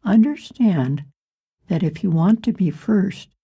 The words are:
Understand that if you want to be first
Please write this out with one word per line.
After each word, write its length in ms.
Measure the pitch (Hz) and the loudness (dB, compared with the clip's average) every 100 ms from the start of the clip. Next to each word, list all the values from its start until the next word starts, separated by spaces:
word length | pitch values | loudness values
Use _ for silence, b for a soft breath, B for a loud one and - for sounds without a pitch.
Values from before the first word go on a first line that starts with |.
Understand 1000 | - 220 247 294 - - 226 165 127 143 147 _ _ _ _ _ _ | 2 4 4 0 -14 0 0 2 -2 -4 -8 _ _ _ _ _ _
that 140 | 160 | -2
if 220 | 160 156 | -2 -2
you 60 | 190 | -2
want 320 | 160 175 220 | 0 2 2
to 100 | 233 | 0
be 180 | - 175 | -2 -2
first 640 | 147 - 214 190 - - _ | -2 -2 -2 -2 -6 -20 _